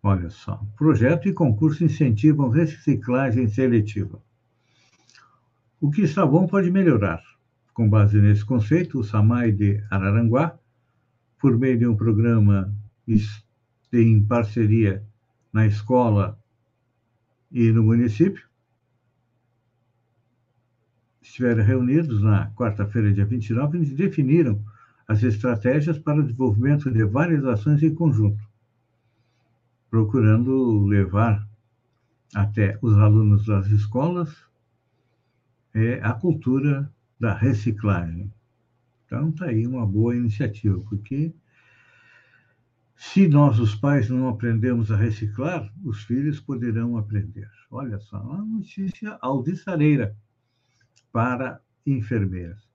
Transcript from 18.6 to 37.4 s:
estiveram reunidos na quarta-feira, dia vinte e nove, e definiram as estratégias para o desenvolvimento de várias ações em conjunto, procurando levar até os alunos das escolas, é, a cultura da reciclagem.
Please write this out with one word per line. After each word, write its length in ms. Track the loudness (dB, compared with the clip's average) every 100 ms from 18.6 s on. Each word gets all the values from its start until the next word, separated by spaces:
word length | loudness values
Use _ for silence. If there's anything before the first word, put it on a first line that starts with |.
| _ _ _ _ _ _ _ _ _ _ _ _ _ _ _ _ _ _ _ _ _ _ _ _ _ _
estiveram 440 | _ -4 0 2
reunidos 580 | 2 2 2 0 0 0
na 260 | 2 2 0
quarta-feira, 600 | -4 -4 -2 -4 0 0
dia 140 | 2 0
vinte 240 | -2 -2
e 40 |
nove, 240 | -2 -2 -2
e 60 | -2
definiram 760 | -2 -2 0 2 2 2 -2 -6 _ _ _ -4
as 160 | 0
estratégias 760 | 0 -2 -2 -2 0 0 0 -4
para 220 | -2 0
o 20 |
desenvolvimento 680 | -2 -2 0 0 2 0 0
de 120 | 0
várias 400 | 0 0 0 0
ações 380 | 0 -2 0 2
em 100 | 0
conjunto, 500 | 0 0 2 0 -2 -10 _ _ _ _ _ _ _ _ _ _ _ _ _ _
procurando 960 | 0 2 2 4 4 2 0 2 2
levar 640 | 2 2 2 0 2 0 -4 _ _ _ _ _ _ _ _
até 440 | -4 -4 0 -2 -2
os 120 | 2
alunos 520 | 4 6 4 4 2 2
das 200 | 0 2
escolas, 680 | 0 0 -2 -2 -2 -6 -10 _ _ _ _ _ _ _ _ _ _ _ _ _
é, 280 | -2 -2 -2
a 100 | -4
cultura 800 | -2 -2 -2 -2 0 0 -2 -6 _ _ _
da 140 | -4
reciclagem. 960 | 0